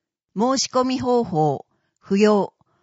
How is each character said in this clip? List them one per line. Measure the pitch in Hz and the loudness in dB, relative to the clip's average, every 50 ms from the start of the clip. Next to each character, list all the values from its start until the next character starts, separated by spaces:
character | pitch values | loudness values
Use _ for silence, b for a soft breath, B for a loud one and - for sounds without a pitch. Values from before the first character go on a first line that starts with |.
| _ _ _ _ _ _ - | _ _ _ _ _ _ -6
う。 | 185 | -2
申 | 226 254 269 254 | -2 0 0 -2
し | - - | -4 -2
込 | - 254 254 | -2 -2 -2
み | 262 254 247 | -2 -4 -4
方 | 262 247 247 240 233 | -2 0 0 0 0
法、 | 175 175 156 156 147 135 - - _ _ _ _ _ _ _ | -2 0 0 0 0 -2 -4 -8 _ _ _ _ _ _ _
不 | _ - 196 196 | _ -2 0 2
要。 | 214 214 208 202 175 - - _ _ _ _ _ | 4 4 4 2 0 -2 -8 _ _ _ _ _